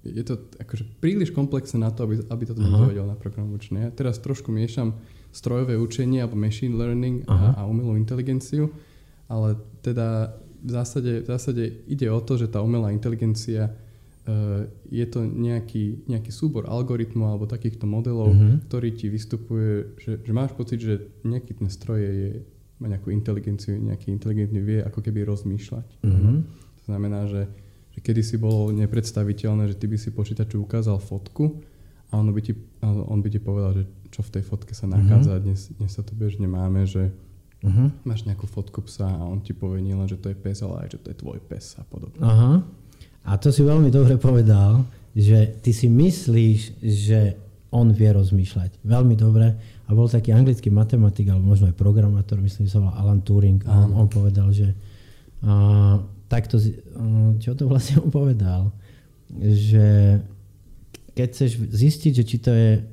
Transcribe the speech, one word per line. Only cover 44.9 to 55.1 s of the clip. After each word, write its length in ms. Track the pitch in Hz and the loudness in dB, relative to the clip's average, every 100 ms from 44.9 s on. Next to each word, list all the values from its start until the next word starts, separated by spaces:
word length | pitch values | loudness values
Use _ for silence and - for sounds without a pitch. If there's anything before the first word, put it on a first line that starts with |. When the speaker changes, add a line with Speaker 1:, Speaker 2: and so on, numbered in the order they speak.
| - - | -8 -6
Speaker 2:
že 460 | 107 104 110 107 - | 2 6 6 4 0
ty 140 | - | -2
si 160 | 110 123 | 2 4
myslíš, 680 | 117 175 180 - 117 113 107 - - | 6 4 2 2 4 4 2 -2 -8
že 420 | 113 101 104 110 104 - - _ - | -2 0 2 2 2 -2 -14 _ -4
on 220 | 123 117 | 2 4
vie 160 | 104 107 | 6 6
rozmýšľať. 720 | 101 95 98 92 - 92 - | 6 4 2 2 -2 -6 -6
Veľmi 320 | 104 117 127 | 0 4 4
dobre. 420 | 110 110 110 113 110 - - | 4 4 6 4 2 -8 -18
A 80 | - | 0
bol 160 | 107 117 | 2 4
taký 240 | 117 107 | 2 4
anglický 380 | 113 131 117 104 | 6 6 4 2
matematik, 580 | 101 110 123 107 95 98 | 2 4 4 4 4 0
alebo 220 | 95 95 | 2 4
možno 180 | 101 95 | 6 4
aj 80 | |
programátor, 640 | 87 101 104 104 101 98 104 | 4 2 4 4 2 0 0
myslím, 260 | 98 - | -2 0
že 80 | 101 | 0
sa 60 | 104 | 2
volal 160 | 98 | 0
Alan 260 | 90 101 101 | 0 2 2
Turing. 380 | 95 101 101 98 | 4 4 6 4
A 100 | 104 | 4
on, 160 | 101 101 | 4 4
Speaker 1:
Áno. 40 | 98 | 4
Speaker 2:
on 100 | 107 | 2
povedal, 420 | 107 101 98 98 | 4 2 4 2
že, 200 | 101 101 95 - - - | 4 2 0 -8 -20 -20